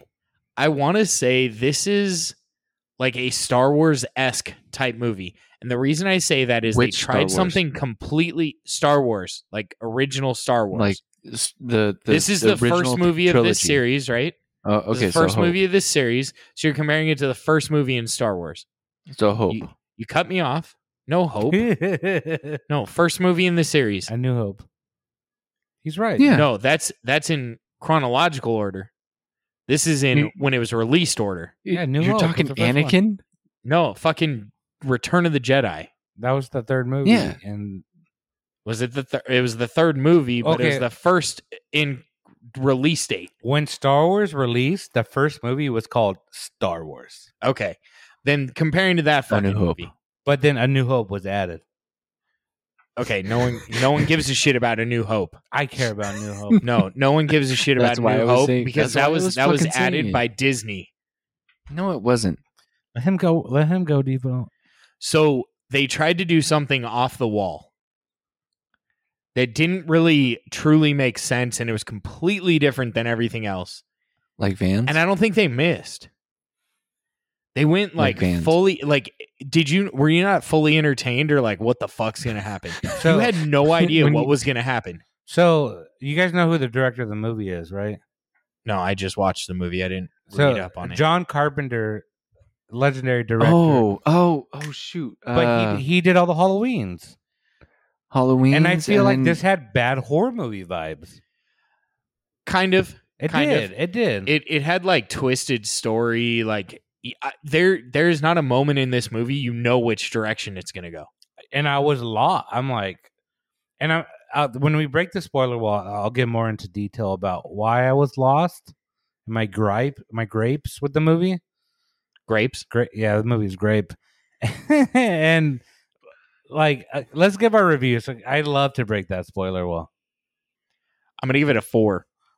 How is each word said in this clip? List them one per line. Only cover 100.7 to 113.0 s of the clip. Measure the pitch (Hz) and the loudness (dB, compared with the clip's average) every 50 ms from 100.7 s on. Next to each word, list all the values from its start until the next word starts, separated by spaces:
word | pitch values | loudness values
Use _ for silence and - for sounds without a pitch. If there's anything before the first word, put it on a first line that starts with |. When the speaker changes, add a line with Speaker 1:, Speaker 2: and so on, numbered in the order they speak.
| 92 82 80 80 78 - - - - - _ _ _ _ _ _ _ _ _ _ _ _ _ _ _ _ _ _ _ _ _ _ _ _ - | -8 -6 -6 -8 -10 -12 -16 -20 -20 -20 _ _ _ _ _ _ _ _ _ _ _ _ _ _ _ _ _ _ _ _ _ _ _ _ -8
Speaker 1:
Kind | - 180 185 190 190 185 | -4 -2 0 2 2 2
of. | 190 185 - - - _ _ _ - | 2 0 -2 -8 -20 _ _ _ -8
Speaker 3:
It | 143 160 | -6 -2
Speaker 1:
Kind | 165 - 294 294 | -2 0 0 2
Speaker 3:
did. | 254 131 104 92 95 | 0 0 -2 -4 -6
Speaker 1:
of. | 127 | -6
Speaker 3:
It | 165 180 | -6 -4
did. | 185 240 226 160 107 98 95 139 | -4 -2 -2 -2 -2 -2 -2 0
Speaker 1:
It, | 151 147 - | -2 -2 -2
it | - 156 147 139 | -2 -4 -2 -2
had, | 165 180 185 180 | -2 -2 0 0
like, | 190 175 131 101 - | 0 0 0 0 -4
twisted | - - 135 127 127 - - - 127 110 104 | -6 -4 -2 -2 -2 -2 -2 -4 -4 -4 -4
story. | - - - - 113 110 117 120 117 117 117 117 120 117 113 110 | -6 -8 -6 -4 -2 -2 0 0 0 -2 -2 -2 -2 -2 -2 -2
Like, | 110 107 104 92 85 - - _ _ _ _ - | -2 -4 -6 -8 -10 -16 -20 _ _ _ _ -16
y-, | 120 - - | -16 -14 -12
I, | 127 135 - _ - | -12 -12 -12 _ -6
there, | 143 156 160 180 190 190 117 120 127 | -2 0 2 4 4 2 0 -2 -4
there's | - 143 170 175 165 139 | 0 2 2 2 2 2
not | 151 165 175 | 2 2 2
a | 170 | 2
moment | 147 127 123 131 143 147 139 139 | 2 2 2 2 2 2 2 0
in | 131 127 | 0 0
this | 127 123 - - | 0 -2 -2 -2
movie | 113 113 120 127 139 | -4 -4 -4 -2 -4
you | 143 127 120 120 | -4 -4 -4 -4
know | 117 120 120 127 123 | -2 0 2 2 2
which | 117 117 107 - - - | 2 0 -2 -2 -4 -6
direction | - 113 107 107 107 - - 107 95 | -4 -4 -2 -4 -4 -6 -8 -10 -12
it's | 90 87 - | -12 -14 -14
gonna | - 92 87 85 | -14 -14 -14 -14
go. | 82 78 76 - _ _ _ _ _ - - _ | -14 -16 -16 -18 _ _ _ _ _ -20 -14 _
Speaker 3:
And | 131 143 151 | -6 -4 -2
I | 143 143 143 | 0 0 0
was | 143 147 143 123 | 2 0 0 0
lost. | 117 113 110 107 131 170 185 - - - | -2 -4 -2 0 2 2 0 0 -4 -4
I'm | 110 123 135 135 | -4 -4 -4 -2
like, | 123 110 98 95 82 _ | -4 -4 -4 -6 -8 _